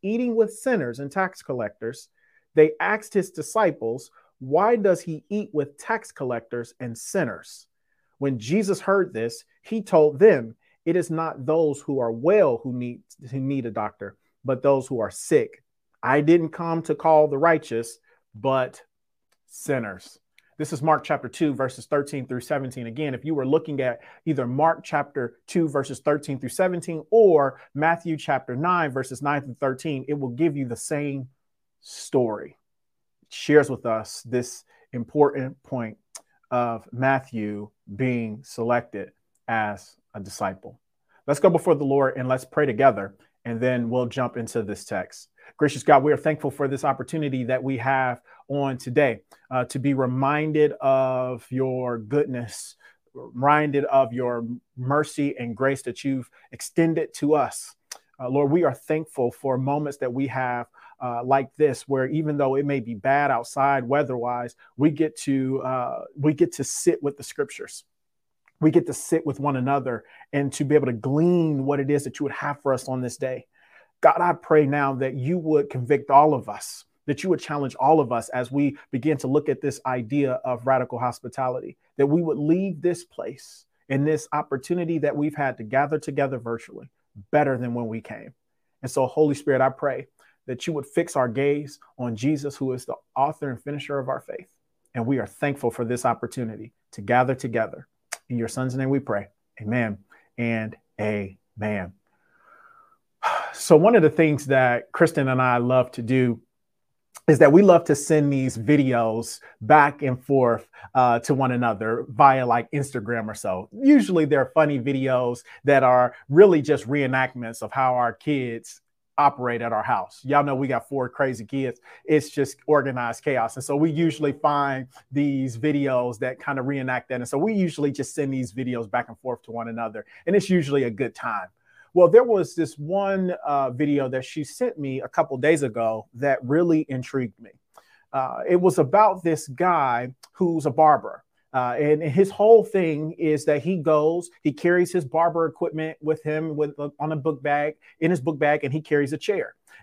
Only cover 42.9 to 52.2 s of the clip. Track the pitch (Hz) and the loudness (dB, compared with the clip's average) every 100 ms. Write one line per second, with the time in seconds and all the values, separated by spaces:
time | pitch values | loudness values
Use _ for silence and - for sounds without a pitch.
42.9 | 101 98 - _ _ 120 117 127 123 117 | 4 -4 -12 _ _ -10 -2 0 0 -2
43.9 | 123 123 131 123 120 113 117 104 101 - | -2 -2 -2 -4 -4 -6 -6 -6 -8 -8
44.9 | 101 90 - - _ - - 151 135 - | -8 -8 -14 -20 _ -20 -2 -2 0 6
45.9 | 143 143 139 156 156 147 - 139 139 147 | 6 6 0 0 -2 -4 -4 -4 -2 -2
46.9 | 135 - 165 151 131 120 127 127 135 120 | -2 -4 -4 -4 -4 -2 -2 -2 -2 0
47.9 | 135 127 123 _ - _ 143 139 127 - | 0 0 -4 _ -20 _ -2 -2 -4 -2
48.9 | 123 143 113 _ - _ 127 123 151 131 | 2 2 0 _ -20 _ -4 -2 -2 -2
49.9 | 135 127 127 135 151 156 151 151 - 135 | 0 0 0 0 0 0 2 2 2 0
50.9 | 135 131 131 127 123 - 127 131 127 123 | 2 2 -2 -4 -6 -8 -4 -2 -2 -4
51.9 | 117 107 143 | -6 -2 -2